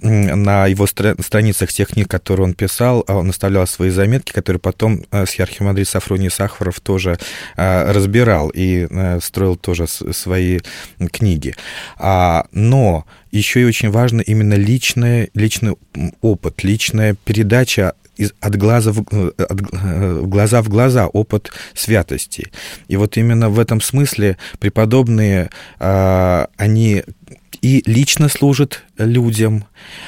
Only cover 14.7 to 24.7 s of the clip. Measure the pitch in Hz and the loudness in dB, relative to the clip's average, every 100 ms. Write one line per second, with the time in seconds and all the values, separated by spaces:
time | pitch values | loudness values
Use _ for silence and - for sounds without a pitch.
14.7 | 127 - - 120 120 110 104 110 - 107 | 0 0 0 2 2 0 -2 -2 0 -4
15.7 | 90 _ - 82 - 113 98 87 - 92 | -4 _ -6 -6 -2 0 0 -4 -4 -2
16.7 | 107 - 110 107 101 - 107 107 120 123 | 0 0 0 0 0 -2 0 2 2 2
17.7 | - 92 - _ - 101 - 107 101 101 | 0 -2 -4 _ -6 -6 -4 -4 0 2
18.7 | 117 110 107 104 107 90 - - 98 98 | 2 2 0 -2 -2 -2 -2 -4 -4 -6
19.7 | 92 95 85 95 82 92 101 104 120 110 | -6 -4 -2 -2 -2 0 2 4 2 2
20.7 | 101 131 123 92 101 110 107 - - - | 2 2 2 0 0 -2 -2 -6 -20 -18
21.7 | - - 110 82 67 - - - - - | -10 0 0 0 -4 -8 -12 -14 -14 -18
22.7 | - - 98 107 - 117 117 113 104 113 | -16 -4 -2 0 0 2 2 2 2 0
23.7 | 110 - 131 143 - 104 92 - - 104 | 0 0 0 -2 0 -2 -2 -8 -6 -4